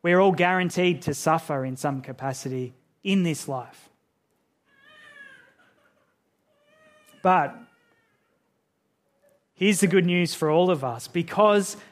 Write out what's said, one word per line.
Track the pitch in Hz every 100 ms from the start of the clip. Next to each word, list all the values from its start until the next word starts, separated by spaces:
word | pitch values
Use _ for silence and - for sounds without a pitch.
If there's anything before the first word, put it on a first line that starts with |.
we're | 170 180
all | 196
guaranteed | 175 180 185 180 180 180 156
to | -
suffer | 139 160 165 - 139 131
in | 131
some | 147 135
capacity | 127 123 135 131 135 127 127 - _ _
in | 196 196
this | 170 143 147
life. | 131 120 - _ _ _ _ _ _ _ _ _ 554 571 605 587 571 554 523 480 508 _ _ _ _ _ _ _ _ _ _ _ _ _ _ _ _
But | 185 185 147 - - _ _ _ _ _ _ _ _ _ _ _ _ _ _ _ _ _ _ -
here's | 196 185
the | 196
good | 190 175
news | 175 170 -
for | 156
all | 160 180
of | 160
us. | 131 117 -
Because | 175 170 196 214 208 190 - -